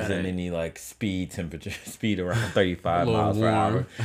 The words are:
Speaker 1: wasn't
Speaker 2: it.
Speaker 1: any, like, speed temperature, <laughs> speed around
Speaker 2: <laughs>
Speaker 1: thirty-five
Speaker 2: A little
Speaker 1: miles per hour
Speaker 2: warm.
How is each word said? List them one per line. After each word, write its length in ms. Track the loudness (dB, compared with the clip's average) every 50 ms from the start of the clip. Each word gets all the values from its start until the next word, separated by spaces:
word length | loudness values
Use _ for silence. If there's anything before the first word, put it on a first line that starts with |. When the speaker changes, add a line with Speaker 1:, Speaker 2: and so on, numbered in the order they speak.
Speaker 1:
wasn't 240 | 0 0 -2 -2 -2
Speaker 2:
it. 20 | -2
Speaker 1:
any, 220 | -2 -2 -2 -2
like, 280 | -2 -2 -4 -4 -6 -10
speed 520 | -16 -14 -8 -4 -2 -2 0 -2 -4 -4
temperature, 400 | -6 -6 -6 -6 -8 -8 -10 -10
<laughs> 140 | -10 -10 -12
speed 340 | -14 -8 -4 -2 0 0 0
around 300 | 0 0 0 0 0 2
Speaker 2:
<laughs> 20 |
Speaker 1:
thirty-five 540 | 2 2 2 2 2 0 0 2 2 4 4
Speaker 2:
A 40 | 4
little 120 | 4 4 2
Speaker 1:
miles 140 | 2 2 2
per 100 | 4 4
hour 240 | 4 4 4 2
Speaker 2:
warm. 140 | 2 0 -2 -4 -4 -4